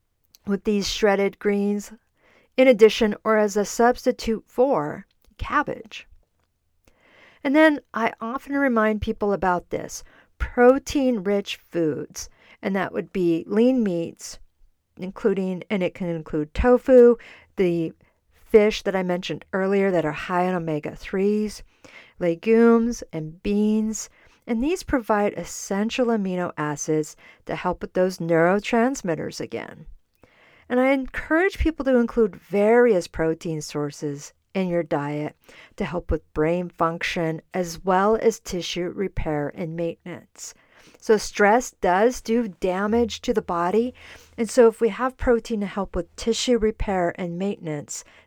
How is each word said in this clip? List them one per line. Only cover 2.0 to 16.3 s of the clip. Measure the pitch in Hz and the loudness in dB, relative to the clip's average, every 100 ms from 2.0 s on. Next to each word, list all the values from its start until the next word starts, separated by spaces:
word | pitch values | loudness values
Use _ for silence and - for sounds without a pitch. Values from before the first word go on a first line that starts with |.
| _ _ _ _ _ - | _ _ _ _ _ 4
in | 262 | 6
addition | 214 220 - 214 202 | 8 6 6 0 0
or | 220 220 | 0 2
as | 208 208 | 2 0
a | |
substitute | 196 - 233 247 254 226 - 220 - | -2 2 2 2 -2 -2 -4 -6 -4
for | - 269 208 147 - - _ _ - | 0 2 2 -2 -8 -16 _ _ -12
cabbage. | - 277 - - - - - - _ _ _ _ _ _ _ _ _ _ - _ | -4 -4 -4 -8 -14 -20 -20 -20 _ _ _ _ _ _ _ _ _ _ -20 _
And | 277 294 | 0 6
then | 311 294 - | 6 4 -4
I | 214 226 - | -4 -4 -4
often | 226 262 - 277 | -8 -8 -4 0
remind | 277 226 214 220 | 2 2 2 0
people | 220 214 208 | -4 -4 -2
about | 196 185 175 - | 0 0 -2 -2
this, | - - - - _ _ - | -8 -8 -14 -18 _ _ -10
protein-rich | - - 247 269 - 294 262 233 180 202 196 - | -4 4 6 6 0 -2 0 0 -2 -2 -4 -12
foods, | _ 170 160 135 - - - _ _ - | _ -2 -2 -2 -8 -14 -16 _ _ -10
and | - 190 | -4 -4
that | 170 | -4
would | - 165 | -6 -6
be | 196 175 165 - | -2 0 0 0
lean | 202 240 262 | 2 2 2
meats, | 208 170 165 - - - - _ _ _ _ - | 0 -2 -6 -10 -18 -18 -20 _ _ _ _ -14
including, | 185 - 226 196 185 180 - | -14 -4 -2 0 -4 -6 -6
and | 202 | -4
it | 180 | -4
can | - 175 | -4 -6
include | 165 156 | -8 -6